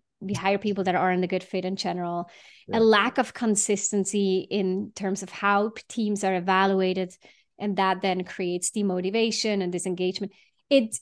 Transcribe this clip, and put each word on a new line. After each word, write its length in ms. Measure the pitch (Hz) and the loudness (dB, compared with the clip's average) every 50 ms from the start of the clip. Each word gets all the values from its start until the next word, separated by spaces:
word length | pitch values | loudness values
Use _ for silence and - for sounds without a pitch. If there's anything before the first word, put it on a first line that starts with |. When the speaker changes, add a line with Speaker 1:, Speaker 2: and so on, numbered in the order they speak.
| _ _ _ _ | _ _ _ _
Speaker 1:
we 140 | 190 190 202 | -8 -6 -6
hire 240 | - 185 196 202 | -2 0 0 0
people 260 | 196 - 208 202 202 185 | 2 0 -2 -2 0 0
that 100 | 190 175 | 0 2
aren't 280 | 160 170 185 180 180 185 | 2 2 2 2 2 0
a 40 | |
good 160 | 175 190 185 180 | 0 -2 -4 -4
fit 220 | - - 190 185 | -4 -6 -4 -4
in 100 | 185 190 | -4 -4
general. 560 | 190 - 185 175 180 175 175 175 175 175 - - - - - - - - | -4 -4 -4 -4 -4 -4 -4 -4 -6 -6 -8 -14 -20 -20 -20 -20 -20 -8
Speaker 2:
Yeah. 120 | - - 226 | -4 0 4
Speaker 1:
A 20 | |
lack 380 | 226 220 220 208 196 262 - - | 4 6 6 6 4 2 0 -2
of 160 | 233 - - | -2 -2 -4
consistency 1120 | - 247 220 208 196 - - 208 196 - - - 202 185 - - 208 202 190 185 185 - - | -4 -2 0 0 0 2 0 0 -2 -2 -2 -2 -2 -2 0 0 0 2 2 2 0 -2 -2
in 420 | - 208 190 185 185 190 208 208 - | -2 -2 0 0 -2 -2 -4 -8 -8
terms 260 | - 208 190 196 190 | -6 -4 -4 -4 -4
of 80 | 190 185 | -6 -10
how 400 | - - 208 202 202 202 208 220 | -8 -2 0 2 2 2 2 0
p-, 140 | 220 - - | -4 -10 -16
teams 360 | - - 240 220 208 208 196 208 | -8 -4 -2 -2 -2 -2 0 0
are 120 | 190 190 | 0 0
evaluated, 800 | 180 175 190 185 190 196 190 196 190 185 185 185 190 185 180 - - - - _ _ _ _ _ - | 0 2 2 4 4 4 4 4 2 2 2 0 -2 -4 -4 -8 -14 -20 -20 _ _ _ _ _ -6
and 180 | - 208 196 | -6 -2 0
that 240 | 190 190 190 185 185 | 2 2 2 2 0
then 220 | 202 190 185 185 180 | 0 -2 -2 -2 -4
creates 480 | 180 - - 185 175 175 180 - - | -6 -6 -6 -4 -4 -2 -2 -4 -4
demotivation 920 | - 220 202 196 180 180 185 190 196 226 226 233 220 - - 220 208 202 | -2 0 0 0 0 -2 -2 -2 0 0 0 0 0 -2 -2 0 0 0
and 100 | 185 180 | -2 -2
disengagement. 600 | 180 180 - 190 180 180 180 180 190 - 202 190 - _ _ _ _ _ _ _ | -2 -4 -4 -4 -2 -2 -2 -2 -2 -4 -8 -8 -10 _ _ _ _ _ _ _
It, 260 | 285 269 220 220 - - | 4 4 4 2 -4 -2